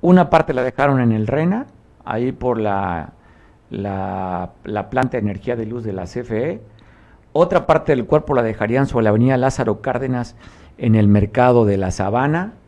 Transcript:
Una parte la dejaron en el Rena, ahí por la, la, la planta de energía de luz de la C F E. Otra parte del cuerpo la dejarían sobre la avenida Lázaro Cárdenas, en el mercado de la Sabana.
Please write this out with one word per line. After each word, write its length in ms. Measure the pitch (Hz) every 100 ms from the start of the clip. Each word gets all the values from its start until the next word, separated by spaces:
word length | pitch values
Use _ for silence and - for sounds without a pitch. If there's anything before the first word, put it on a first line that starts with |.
Una 300 | 170 180 165
parte 240 | 160 -
la 80 | 131
dejaron 380 | 127 - 143 135
en 100 | 120
el 160 | 110 107
Rena, 400 | 143 165 208 285 _ _ _
ahí 260 | - 110 123
por 300 | 131 123 113
la, 520 | 107 98 95 85 73 - _ - _ _ _
la, 800 | - 98 95 95 95 92 90 87 -
la 260 | - 104 98
planta 280 | 123 127 127
de 80 |
energía 320 | 104 101 - 120
de 100 | 107
luz 160 | 120
de 100 | 110
la 140 | 95 92
C 140 | -
F 300 | 120 110 135
E. 100 | 202 - - - - _ - _
Otra 340 | 147 175 185 -
parte 240 | 156 -
del 160 | 139 117
cuerpo 280 | 151 -
la 80 | 135
dejarían 420 | 113 107 110 123 135
sobre 160 | 120
la 80 | 110
avenida 260 | 107 123 131
Lázaro 440 | 131 - 120 104
Cárdenas, 560 | - 123 131 127 120 - - - - -
en 160 | 127
el 140 | 110 104
mercado 560 | 101 101 - 123 120
de 120 | 107 98
la 140 | 92
Sabana. 640 | 92 98 113 135 160 196 -